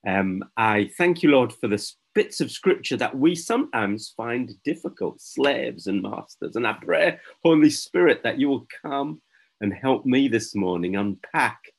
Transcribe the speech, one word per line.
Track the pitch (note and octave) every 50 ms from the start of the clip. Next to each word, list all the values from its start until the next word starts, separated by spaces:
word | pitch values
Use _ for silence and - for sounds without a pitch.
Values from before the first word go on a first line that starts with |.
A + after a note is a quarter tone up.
| _
Um, | G2+ F#2+ F#2+ F#2+ F#2+ F#2 F#2+ - - _
I | A2+ A2+ A2 G#2+ G#2 G2+ G2+ -
thank | - F3 F3 F3 E3+
you, | - D3+
Lord, | C#3+ C3 B2 A#2 -
for | _ -
the | A2 G2+
s-, | G2+ - - - _ _ _ _
bits | G#3 G#3+ - - -
of | D3+ A2+
Scripture | - - - F#3+ - - - - C#3+
that | B2+ B2 A2 -
we | C3 C#3 E3 F3
sometimes | D#3+ - - A3+ B3 D4+ - - A#2+ G#2+ G2 G#2 A2 - - _
find | - A2+ A#2 A#2 B2 B2+ - G#2 F#2+ _
difficult, | C#3+ E3 E3 - - - - G2 - - -
slaves | - - - D#3 - C#3+ C3+ B2+ C3 B2 - - -
and | F#2+ F#2+ G2+
masters. | F#2 G#2 G#2+ - - _ - _ - - -
And | A2+ A#2+
I | A2 G#2+
pray, | - - - E2+ - - D#3 - - - - - _ _
Holy | E3 E3 D#3 D3+ D#3
Spirit, | D3 - - - - F3+ F3+ D#3 A#2+ - -
that | A#2 - C3
you | C3+ C#3+
will | C#3 A#2+ B2 _ - -
come | - D#3+ C#3 C#3 C#3 D3+ D#3 D#3 _ _ _ _ _ _ _ _
and | G#2+ G#2
help | G2 - C3 C3 C3 - -
me | C3 B2 C3+ C#3
this | C3 A2+ A2+ A2 - -
morning | G#2 F#2+ F#2 F2+ E2+ F2 F2+ F#2+
unpack | G2 G#2 G#2 G2 - - - - D#3+ C3+ A2 - _ - - _